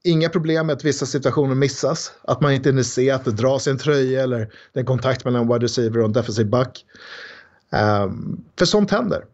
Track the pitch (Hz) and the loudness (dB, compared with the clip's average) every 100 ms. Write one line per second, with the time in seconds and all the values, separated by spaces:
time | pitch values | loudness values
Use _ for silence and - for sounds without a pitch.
0 | 175 160 165 180 156 160 160 143 156 139 | 0 2 2 0 0 0 0 -2 -2 -2
1 | 131 143 135 156 135 131 139 - 135 156 | -4 -2 0 0 0 2 0 0 -2 -2
2 | - - - 131 147 135 139 135 117 - | -6 -8 -4 0 2 2 2 2 0 2
3 | 131 131 123 107 127 135 147 127 147 143 | 2 2 -2 0 0 0 -2 -2 0 0
4 | 131 131 131 120 107 - - 135 127 127 | 2 0 0 -2 -6 -12 -8 -4 -2 0
5 | 131 131 127 123 117 120 117 127 113 113 | 0 0 0 0 2 2 0 0 0 2
6 | 110 120 117 107 107 123 131 - - - | 2 0 0 0 2 0 0 -6 -20 -20
7 | - - - - - _ _ - 104 104 | -20 -18 -18 -20 -20 _ _ 0 2 2
8 | 98 - - - - - 175 208 202 208 | 0 -4 -8 -10 -12 -2 2 2 2 0
9 | 226 - - | -2 -4 -6